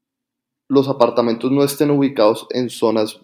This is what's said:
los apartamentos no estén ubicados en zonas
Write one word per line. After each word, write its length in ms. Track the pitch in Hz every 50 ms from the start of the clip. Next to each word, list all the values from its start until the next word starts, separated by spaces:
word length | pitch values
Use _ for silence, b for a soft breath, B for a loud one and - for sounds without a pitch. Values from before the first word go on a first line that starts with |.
| _ _ _ _ _ _ _ _ _ _ _ _ _ -
los 180 | 131 139 131 135
apartamentos 640 | 135 135 120 117 - 123 120 117 113 117 - 131
no 120 | 135 143 143
estén 280 | 139 143 - 156 147
ubicados 560 | 143 143 139 131 135 117 107 107 113 110 - -
en 180 | - 123 123 117
zonas 500 | - - - 113 110 110 107 110 - -